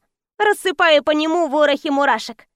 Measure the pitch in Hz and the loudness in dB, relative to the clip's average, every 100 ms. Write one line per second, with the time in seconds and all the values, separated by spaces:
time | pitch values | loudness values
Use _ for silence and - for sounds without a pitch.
0 | _ _ _ - 415 403 370 370 349 294 | _ _ _ -2 -2 0 -4 0 2 2
1 | - 302 311 339 320 294 294 285 311 277 | 2 -2 0 -2 -2 0 0 0 -4 -2
2 | 285 220 - 226 _ | 0 -2 -4 -16 _